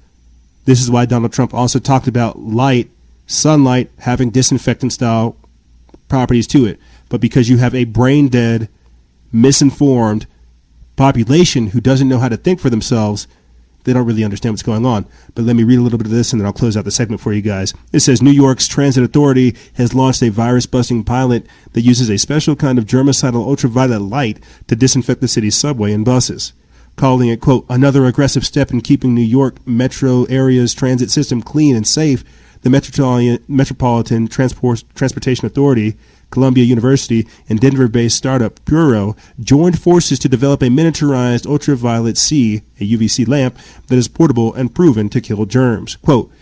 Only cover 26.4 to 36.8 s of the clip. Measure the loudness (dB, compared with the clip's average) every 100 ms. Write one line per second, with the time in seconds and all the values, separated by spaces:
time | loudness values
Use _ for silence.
26.4 | -12 -16 _ _ -18 -4 0 2 0 0
27.4 | 0 0 0 0 2 4 2 2 0 0
28.4 | -2 -2 -2 -2 0 0 0 0 2 2
29.4 | 0 -4 -4 -2 -2 -2 0 0 0 0
30.4 | 2 2 0 -2 -2 0 0 -2 -2 -4
31.4 | -4 0 2 2 0 0 0 -2 -6 -20
32.4 | _ -6 0 0 0 -2 0 2 0 -2
33.4 | -2 -2 -2 -2 -2 -2 -2 -2 -2 -2
34.4 | -4 -2 -4 -4 -6 -6 -4 -4 -4 -4
35.4 | -4 0 0 2 -2 -6 _ _ -8 0
36.4 | 2 4 2 2